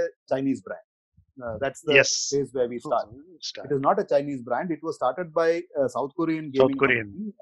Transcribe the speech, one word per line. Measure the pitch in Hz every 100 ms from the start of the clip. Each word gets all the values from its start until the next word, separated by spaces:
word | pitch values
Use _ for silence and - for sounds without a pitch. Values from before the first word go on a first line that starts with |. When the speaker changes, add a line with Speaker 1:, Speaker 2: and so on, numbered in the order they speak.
Speaker 1:
a | 170 - _
Chinese | 135 135 120 98
brand. | 87 - _ _ _ _ -
Uh, | 120 110
that's | 139 -
the | 156
Speaker 2:
Yes. | 143 131 - -
Speaker 1:
place | 139 135
where | 131 123
we | 120
start. | 151 120 101 120 160 165 -
Speaker 2:
Start. | - 95
Speaker 1:
It |
is | 143 139
not | 202
a | 190
Chinese | 143 143 139
brand. | 120 123 180 156
It |
was | 160 147
started | 127 131 175 156
by | 165 170 175 151
a | 131 117
South | 135 156
Korean | 165 160 156
Speaker 2:
South | 131 135
Speaker 1:
gaming | 135
Speaker 2:
Korean. | 135 120 104
Speaker 1:
company, | 101 214 -